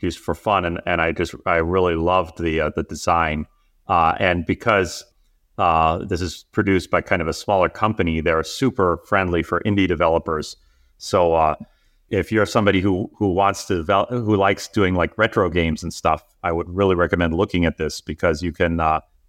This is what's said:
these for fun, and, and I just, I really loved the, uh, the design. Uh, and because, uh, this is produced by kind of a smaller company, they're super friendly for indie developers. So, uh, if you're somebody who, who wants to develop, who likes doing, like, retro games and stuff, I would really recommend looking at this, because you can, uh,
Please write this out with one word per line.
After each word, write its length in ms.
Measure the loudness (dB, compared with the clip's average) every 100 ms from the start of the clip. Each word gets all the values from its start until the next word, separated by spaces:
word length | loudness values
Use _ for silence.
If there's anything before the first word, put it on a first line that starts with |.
these 140 | -6 -6
for 200 | -8 -4
fun, 300 | 0 0 0
and, 140 | -4 -2
and 160 | 0
I 100 | 0
just, 220 | -2 -4 -6 -2
I 100 | 0
really 380 | 0 2 2 0
loved 420 | 2 0 0 -4
the, 200 | -2 -2
uh, 80 | -2 -4
the 80 |
design. 640 | -8 -6 0 0 0 -4 -8 _ _ _ -2
Uh, 260 | 2 2 2
and 260 | 0 0 -2
because, 580 | -2 0 2 0 -6 -18 _ _ _ _ -2
uh, 420 | 2 4 2 0 -4
this 100 | -4
is 240 | -4 -8 -6
produced 400 | -2 2 2 0
by 100 | -2
kind 200 | 0 -2
of 60 | -2
a 60 |
smaller 360 | -4 0 2 0
company, 520 | 0 -2 0 -2 0
they're 220 | 0 0
super 540 | -2 -2 -2 0 0 0 -2
friendly 340 | 0 0 0
for 200 | 0 -2
indie 260 | 0 2 2
developers. 680 | 2 2 2 0 -4 -6 -14 _ _ _ _
So, 360 | -2 2 4
uh, 220 | 4 2 0 -8 _ _ _ -4
if 220 | -2 0
you're 140 | 0 2 2
somebody 240 | 2 2
who, 280 | 2 0 -4 -2
who 160 | 0
wants 320 | 2 2 0 -4
to 100 | -2
develop, 320 | 0 0 0
who 260 | -2 0 2
likes 320 | 2 0 -4
doing, 260 | 0 0 2
like, 160 | -2 0
retro 320 | 0 2 0
games 320 | 0 0 -2
and 100 | -8
stuff, 300 | -4 -2 -2 -6 _
I 80 | -4
would 180 | -4 -4
really 240 | 0 2 2 2
recommend 280 | 2 0
looking 320 | 0 -2 0 0
at 120 | 0
this, 220 | -6 -6
because 420 | -12 -2 -2 0
you 80 | -4
can, 280 | -2 -2 0
uh, 200 | 0 -2 -6 _